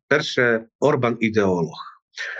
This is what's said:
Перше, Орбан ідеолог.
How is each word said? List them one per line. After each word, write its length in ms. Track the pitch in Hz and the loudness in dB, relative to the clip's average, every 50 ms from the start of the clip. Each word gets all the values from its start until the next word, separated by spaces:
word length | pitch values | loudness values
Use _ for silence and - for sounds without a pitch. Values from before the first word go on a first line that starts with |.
| _ | _
Перше, 560 | - 139 151 151 - - 135 123 120 117 113 113 - _ _ | -2 0 0 0 -2 0 0 2 2 2 0 -2 -8 _ _
Орбан 380 | 131 143 151 131 120 117 117 117 | 2 2 2 2 0 -2 0 0
ідеолог. 720 | 117 110 104 107 101 95 90 87 82 78 - - - - - _ _ _ _ - - - - | -2 0 2 2 2 2 2 0 -2 -4 -6 -12 -18 -18 -20 _ _ _ _ -12 -12 -10 -10